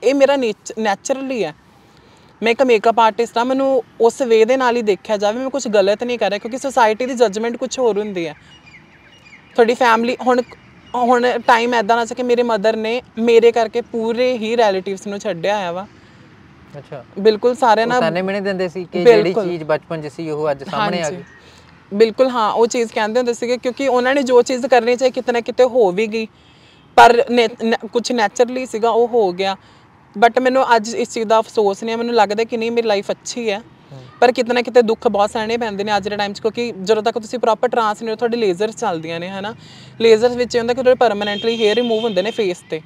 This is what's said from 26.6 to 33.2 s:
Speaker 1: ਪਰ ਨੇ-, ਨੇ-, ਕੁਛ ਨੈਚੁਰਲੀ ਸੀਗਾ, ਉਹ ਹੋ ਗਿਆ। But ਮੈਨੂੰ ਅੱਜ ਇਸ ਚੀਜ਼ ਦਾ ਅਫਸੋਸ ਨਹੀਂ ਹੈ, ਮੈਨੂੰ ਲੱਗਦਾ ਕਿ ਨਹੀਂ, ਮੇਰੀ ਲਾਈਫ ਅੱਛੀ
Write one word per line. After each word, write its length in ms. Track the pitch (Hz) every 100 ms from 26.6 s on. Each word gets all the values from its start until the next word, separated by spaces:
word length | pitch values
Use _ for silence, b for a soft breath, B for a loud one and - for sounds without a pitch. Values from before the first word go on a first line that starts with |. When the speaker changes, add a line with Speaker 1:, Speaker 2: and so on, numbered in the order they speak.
| b b b -
Speaker 1:
ਪਰ 300 | 233 240 -
ਨੇ-, 200 | 240 226 240
ਨੇ-, 240 | 226 233 226
ਕੁਛ 240 | 240 220
ਨੈਚੁਰਲੀ 540 | 247 208 - 240 254 262
ਸੀਗਾ, 240 | 226 226
ਉਹ 180 | 226 233
ਹੋ 240 | 240 202
ਗਿਆ। 240 | 175 196 190 b b b _ _ -
But 240 | 233 226
ਮੈਨੂੰ 340 | 254 262 262 233
ਅੱਜ 200 | 214 233
ਇਸ 140 | 240
ਚੀਜ਼ 180 | - 220
ਦਾ 120 | 220
ਅਫਸੋਸ 440 | 220 - 202 196
ਨਹੀਂ 80 | 226
ਹੈ, 60 | 226
ਮੈਨੂੰ 180 | 233 240
ਲੱਗਦਾ 280 | 202 208
ਕਿ 140 | 226 233
ਨਹੀਂ, 140 | 226
ਮੇਰੀ 160 | 233 226
ਲਾਈਫ 240 | 202 202
ਅੱਛੀ 380 | 196